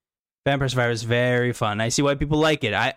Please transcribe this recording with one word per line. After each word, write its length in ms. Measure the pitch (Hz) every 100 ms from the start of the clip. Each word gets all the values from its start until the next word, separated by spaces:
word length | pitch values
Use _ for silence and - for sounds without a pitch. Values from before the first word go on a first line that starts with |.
| _ _ _ _ -
Vampire 240 | 139 135
Survivor 220 | 127 120
is 100 | 117
very 500 | 113 120 123 123 123
fun. 300 | 117 110 104
I 80 | 113
see 100 | -
why 140 | 143
people 240 | 139 147 151
like 260 | 156 156
it. 80 | 113
I, 220 | 101 123